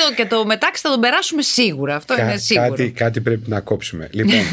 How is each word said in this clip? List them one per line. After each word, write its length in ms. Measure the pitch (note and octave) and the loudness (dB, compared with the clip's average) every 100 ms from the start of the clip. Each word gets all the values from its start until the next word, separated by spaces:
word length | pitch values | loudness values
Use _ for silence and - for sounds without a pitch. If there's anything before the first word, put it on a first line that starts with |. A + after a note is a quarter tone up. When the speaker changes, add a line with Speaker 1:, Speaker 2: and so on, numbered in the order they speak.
| D4+ A#3+ | 2 0
Speaker 1:
και 100 | G#3+ | 0
το 180 | A3+ G#3+ | 0 0
Μετάξι 360 | A3 E4+ - | 0 0 -2
θα 80 | D#4 | 0
τον 100 | C4 | 2
περάσουμε 420 | A#3+ E4 - D#4 | 2 2 0 -2
σίγουρα. 520 | C4 B3 A3 C3+ C#3 D3 | 0 2 2 0 -4 -4
Αυτό 180 | - | -2
Speaker 2:
Κα-, 80 | B3+ | 0
Speaker 1:
είναι 140 | A2 G#2+ | 0 0
σίγουρο. 320 | - E3 B2 | 0 2 2
Speaker 2:
κάτι, 220 | - A#2+ | 0 -2
κάτι 300 | - A#2 A2+ | 0 -2 0
πρέπει 300 | A#2+ A2+ A2+ | 0 -2 -2
να 100 | G#2 | -4
κόψουμε. 480 | - G#2 - E2+ D2+ | -2 -4 -4 -10 -6
Λοιπόν, 260 | G#2 G3+ A#3 F#3+ | 0 2 2 2